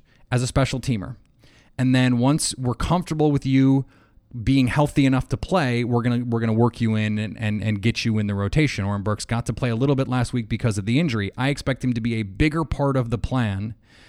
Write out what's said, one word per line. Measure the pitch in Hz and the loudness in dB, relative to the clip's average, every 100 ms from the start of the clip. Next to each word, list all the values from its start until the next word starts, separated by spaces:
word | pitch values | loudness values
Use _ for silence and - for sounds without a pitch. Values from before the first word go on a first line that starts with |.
| - _ - | -20 _ -4
as | 123 | -2
a | 123 | 0
special | - 131 131 | 0 0 -2
teamer. | 127 113 82 - _ _ _ _ _ - | -4 -4 -6 -12 _ _ _ _ _ -2
And | 127 127 | 2 4
then | 127 123 | 4 4
once | 127 156 - - | 2 2 -2 -4
we're | 127 117 | -4 -2
comfortable | - 175 175 156 151 | 0 0 -2 0 2
with | 143 | 2
you | 135 135 135 135 131 _ _ _ _ 123 | 2 4 4 4 0 _ _ _ _ -6
being | 104 135 127 | 0 2 2
healthy | - 147 - 135 | 2 0 2 2
enough | 131 127 | 2 0
to | 120 | -4
play, | - 185 135 120 | -2 0 0 0
we're | 120 120 | 0 0
gonna, | 117 120 | 2 0
we're | 123 117 | 0 0
gonna | 113 | 0
work | 110 117 - | 4 2 2
you | 113 | 0
in | 110 107 107 | 0 0 -2
and, | 107 - | -4 -4
and, | 110 104 | -4 -2
and | 110 107 | -2 0
get | 110 113 117 | 0 0 0
you | 110 | 0
in | 104 | 0
the | 101 | -2
rotation." | 101 151 147 - 98 | 0 0 0 0 -2
Oren | 101 | -2
Burks | 101 104 - | -2 -4 -4
got | 117 - | -4 -4
to | |
play | 113 123 | -4 -4
a | 113 | 0
little | 135 135 | 0 0
bit | 131 | 0
last | 127 117 | -2 -2
week | 127 107 | -4 -2
because | 113 120 104 | 0 0 0
of | 98 | 0
the | 123 | 2
injury. | 170 113 98 - | 2 0 -2 -2
I | 131 | -2
expect | 143 - 127 | -2 -4 -2
him | 131 | -2
to | 120 | -2
be | 117 113 | -2 -2
a | |
bigger | 104 95 156 156 | -2 0 0 0
part | 156 - 143 131 | -2 -2 0 0
of | 117 | -2
the | 113 | -2
plan | - 131 113 98 107 110 _ - | -2 -2 0 -2 -6 -10 _ -20